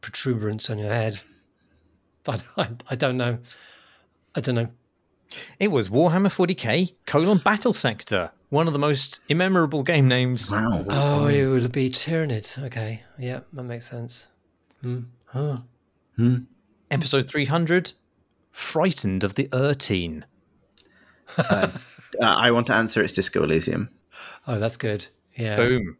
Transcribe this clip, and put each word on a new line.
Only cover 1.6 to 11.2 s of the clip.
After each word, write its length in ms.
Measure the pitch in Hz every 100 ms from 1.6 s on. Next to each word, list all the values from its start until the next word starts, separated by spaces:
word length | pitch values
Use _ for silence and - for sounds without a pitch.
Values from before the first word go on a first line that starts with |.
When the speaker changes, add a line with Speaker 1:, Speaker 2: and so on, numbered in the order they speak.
| _ _ _ _ _ _ -
Speaker 1:
I, 120 | 113 - -
I, 100 | 170 117 -
I 60 | 123
don't 200 | 139 127
know. 220 | 123 120 - - - - _ _ _ _ _ -
I 60 |
don't 140 | 202 120
know. 140 | 120 - _ _ _ _ _ - - -
Speaker 2:
It 100 | 202
was 180 | 147 98
Warhammer 420 | 113 170 175 196
forty 240 | - 180 190
K, 400 | - 135 185 _ -
colon, 320 | 147 175 202
Battle 340 | - 208 240
Sector. 580 | 196 127 107 - 98 85 _ _
One 160 | 143 165
of 60 |
the 80 | 143
most 400 | 147 139 - - -
immemorable 560 | 156 185 185 156 151
game 240 | 131 165 135
names 420 | 123 127 123 -
Speaker 3:
Wow. 300 | 214 226 185
Speaker 2:
of 100 | -
all 60 | 139
Speaker 1:
Oh, 320 | 143 143